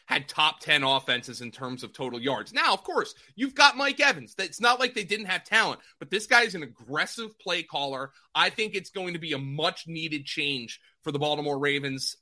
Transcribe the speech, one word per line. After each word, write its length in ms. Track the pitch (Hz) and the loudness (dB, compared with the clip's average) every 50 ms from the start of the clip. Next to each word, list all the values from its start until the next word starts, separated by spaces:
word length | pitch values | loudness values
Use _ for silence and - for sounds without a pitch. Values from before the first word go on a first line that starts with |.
| _ | _
had 240 | - - 151 139 - | -4 -2 -2 -2 -4
top 320 | - - 151 156 156 - | -2 0 2 2 0 0
ten 220 | - 165 151 147 139 | 0 2 2 4 4
offenses 580 | 135 135 135 - - 127 123 113 - 120 - | 4 2 2 2 0 0 -2 -2 -6 -10 -10
in 100 | 127 117 - | -12 -12 -10
terms 320 | - 135 127 127 123 151 | -10 -8 -8 -8 -8 -10
of 80 | 190 - | -12 -8
total 280 | - 139 127 120 120 | -6 -6 -6 -6 -4
yards. 320 | 117 135 131 107 107 - - | -2 -2 -2 -2 -4 -4 -2
Now, 200 | 277 320 302 190 | 0 2 2 2
of 100 | - - | 0 -2
course, 320 | - 349 262 - - - - - - _ | -2 -2 -2 -2 -2 -6 -16 -20 -20 _
you've 180 | - 247 277 - | -6 -6 -2 4
got 220 | - 294 285 233 | 6 6 6 6
Mike 240 | 254 277 277 277 277 | 4 0 0 2 4
Evans. 340 | 285 285 233 156 120 104 - - | 4 4 2 2 -4 -10 -8 -6
It's 220 | 190 175 - - | -6 -6 -2 2
not 200 | 214 240 254 247 | 4 4 4 4
like 120 | 262 240 247 | 2 0 0
they 120 | 226 208 | -2 -2
didn't 220 | 156 202 214 220 | -2 -2 -2 -2
have 180 | 180 185 175 - | -2 -4 -4 0
talent, 360 | - 208 226 214 170 123 - - - _ _ | 2 4 4 4 4 2 -4 -8 -16 _ _
but 120 | 165 - | -6 -4
this 160 | - 208 208 | -4 -4 2
guy 160 | - 254 240 240 | 4 6 6 6
is 120 | 226 180 | 4 0
an 80 | 180 147 | -6 -10
aggressive 760 | 123 110 - 120 110 135 151 180 196 - - 226 214 - _ | -12 -14 -16 -12 -4 -2 -2 -2 -2 -4 -8 -10 -10 -12 _
play 240 | - 190 175 175 165 | -4 -2 -2 -2 -2
caller. 480 | - - 147 143 139 135 131 135 135 - _ _ _ - | -4 -4 -4 -4 -4 -4 -6 -8 -10 -14 _ _ _ 2
I 160 | 151 170 190 | 4 4 4
think 240 | - - 220 214 - | 4 0 -2 -2 -2
it's 160 | 196 180 - | -6 -8 -8
going 240 | - 202 185 180 175 | -8 -6 -6 -6 -6
to 60 | 170 | -6
be 120 | 156 160 147 | -4 -4 -4
a 60 | 135 | -4
much 480 | 139 135 139 151 156 - - - - | -4 -4 -4 0 0 0 -2 -2 -8
needed 400 | 165 165 156 160 160 151 147 139 | -10 -8 -8 -6 -6 -6 -6 -6
change 540 | 139 - 160 147 143 139 127 117 110 - - _ _ _ _ - | -8 -6 -4 -2 -2 -4 -4 -6 -10 -14 -18 _ _ _ _ -8
for 100 | 160 143 | -6 -2
the 60 | 143 | 0
Baltimore 400 | 147 151 147 147 147 147 143 135 | 0 0 0 0 -2 -2 -2 0
Ravens. 580 | 143 143 143 143 139 139 135 131 - - - - | 0 0 0 0 -2 -4 -6 -4 -6 -6 -6 -8